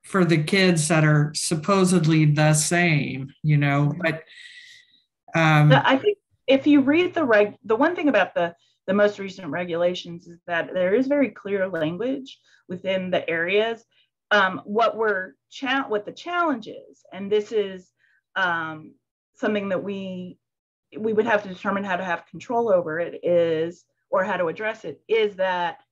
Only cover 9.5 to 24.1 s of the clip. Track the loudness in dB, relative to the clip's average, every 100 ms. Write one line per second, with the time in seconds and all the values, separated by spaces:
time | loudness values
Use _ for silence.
9.5 | -8 -6 -2 -2 -2 -12 -16 -18 -20 -8
10.5 | -6 -4 -2 0 0 2 0 0 -4 -6
11.5 | -4 -4 -2 -4 -4 -6 -6 -10 -20 _
12.5 | _ _ -10 -4 -4 -2 -4 -2 -4 0
13.5 | 0 0 -6 _ _ _ _ _ 0 0
14.5 | -4 -6 -2 -2 0 -2 -2 -6 _ _
15.5 | -10 -4 -4 -2 -6 -6 -14 -8 -2 -2
16.5 | -4 -8 -18 -20 _ _ -14 -2 -2 0
17.5 | -4 -4 -10 -20 _ _ _ _ -4 -2
18.5 | -2 -6 -10 -16 _ _ _ _ _ -4
19.5 | -4 -4 -6 -6 -10 -10 -12 -14 -18 _
20.5 | _ _ _ _ -8 -2 -2 0 0 -2
21.5 | -8 -4 -4 -4 -6 -4 -6 _ -18 -4
22.5 | -2 2 0 0 -6 -6 -6 0 2 2
23.5 | 0 -4 -6 _ _ _